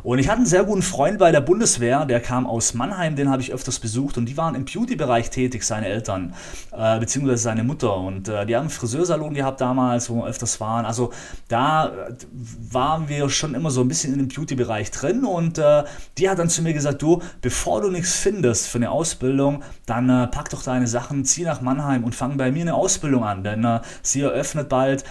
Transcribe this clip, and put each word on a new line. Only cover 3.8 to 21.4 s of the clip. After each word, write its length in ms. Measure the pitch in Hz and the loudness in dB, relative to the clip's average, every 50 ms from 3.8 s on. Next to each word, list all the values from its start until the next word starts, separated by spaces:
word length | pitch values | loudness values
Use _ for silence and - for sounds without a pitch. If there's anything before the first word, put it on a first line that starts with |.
| - 113 104 123 139 139 - 120 | -4 -4 -2 -2 -2 -2 -2 -2
Und 80 | 117 | -2
die 100 | 117 139 | -2 -2
waren 200 | 160 165 160 120 | -2 -2 -2 -2
im 100 | 131 135 | -4 -4
Beauty-Bereich 640 | - - 190 240 254 247 151 151 123 120 117 120 - | -4 -4 -4 -2 -2 -2 -2 0 2 2 2 2 0
tätig, 320 | - 135 127 127 127 107 | -2 0 0 0 0 -2
seine 280 | - - 113 107 110 92 | -4 -4 -2 -2 -2 -2
Eltern, 440 | 101 110 110 - 98 92 90 85 90 - - - - - - - - | -2 -4 -4 -4 -4 -4 -4 -6 -10 -12 -14 -14 -14 -14 -14 -12 -6
äh, 240 | - 110 110 113 113 | 0 2 2 2 2
beziehungsweise 440 | 117 110 - 139 143 139 123 113 110 | 0 -2 -2 0 2 2 2 2 0
seine 200 | 117 110 113 110 | 0 0 0 0
Mutter. 320 | 127 156 - 131 113 98 92 | 0 0 0 0 0 0 0
Und, 320 | 92 95 95 95 95 110 | -2 -4 -6 -6 -6 -4
äh, 180 | 107 101 101 107 | -4 -2 0 0
die 80 | 117 | 0
haben 60 | 120 | 0
einen 100 | 156 160 | 0 -2
Friseursalon 640 | - - 127 110 117 151 175 175 165 151 151 151 147 | -4 -4 -4 -4 -2 0 0 0 0 0 -2 -2 -2
gehabt 260 | 139 135 135 131 - | -2 -2 -2 0 0
damals, 480 | 131 123 127 131 127 123 120 120 117 - | 0 0 2 2 2 2 2 0 0 -2
wo 60 | 117 | -2
wir 100 | 117 - | -2 -2
öfters 340 | - 113 - 120 - - - | -4 -4 -4 -4 -4 -4 -4
waren. 260 | 107 107 113 117 113 | -2 -2 -2 0 0
Also 260 | 110 113 117 123 120 - - - - - - - - | -2 0 -2 -2 -2 -4 -8 -14 -14 -14 -12 -6 -2
da, 360 | 113 117 131 151 156 156 156 | 0 2 2 4 4 2 2
äh, 300 | - - 95 92 - 123 - - - | 0 -2 -8 -10 -10 -12 -14 -16 -16
waren 760 | - 131 117 - - - 113 110 110 127 131 147 160 160 156 143 | -14 -14 -14 -14 -12 -14 -10 -4 -2 0 0 2 0 0 -2 -2
wir 200 | 147 143 143 135 | -2 -2 0 0
schon 240 | - - - - 117 | 0 0 -2 -2 -2
immer 160 | 123 165 160 | -2 -2 0
so 120 | 127 127 | 2 2
ein 80 | 123 127 | 2 2
bisschen 220 | 127 - - 135 135 | 2 0 -2 -2 0
in 40 | 139 | 0
dem 100 | 139 - | 0 -2
Beauty-Bereich 640 | - 139 160 - 139 123 117 113 110 107 104 - | -4 -6 -6 -4 0 0 0 0 -2 -4 -4 -6
drin. 340 | - - 135 147 196 254 277 | -6 -4 -2 0 0 0 0
Und, 360 | 214 185 170 165 165 165 160 | 0 0 0 0 0 0 4
äh, 240 | 151 147 147 147 147 - - - - - - - | 6 6 6 6 4 0 -6 -12 -14 -12 -4 0
die 140 | 180 190 | 0 2
hat 80 | 190 175 | 2 2
dann 100 | 170 165 | 2 2
zu 140 | - 160 165 | 2 0 0
mir 100 | 160 156 | 0 0
gesagt, 300 | 147 139 147 139 - 143 | 0 0 0 0 0 4
du, 180 | 156 175 170 - - - - | 4 4 2 2 -6 -8 -4
bevor 400 | - 123 - - - - - 214 | -4 -2 -2 -2 0 0 0 0
du 100 | 208 196 | 0 0
nichts 240 | 185 170 170 - - | 0 0 -2 -2 -2
findest 540 | - - 202 208 196 147 120 113 - - - | 0 0 0 0 2 2 2 2 2 -2 -2
für 100 | - 120 | -2 -2
eine 100 | 120 - | 0 0
Ausbildung, 720 | - 143 165 - - - 127 127 135 135 139 143 143 143 - - - - - | 0 0 -2 -2 -4 -2 0 2 2 4 4 2 2 -2 -6 -12 -16 -12 -6
dann, 240 | - 113 120 127 127 | -4 -2 2 4 4
äh, 160 | 127 127 123 | 4 4 2
pack 240 | 120 - 139 - - | 2 -2 -4 -6 -6
doch 140 | - - - | -8 -6 -4
deine 240 | 131 127 127 123 113 | -2 0 0 0 2
Sachen, 380 | 113 123 - - 143 139 131 | 0 -2 -2 -2 -4 -2 0
zieh 180 | 135 - 160 | 0 0 0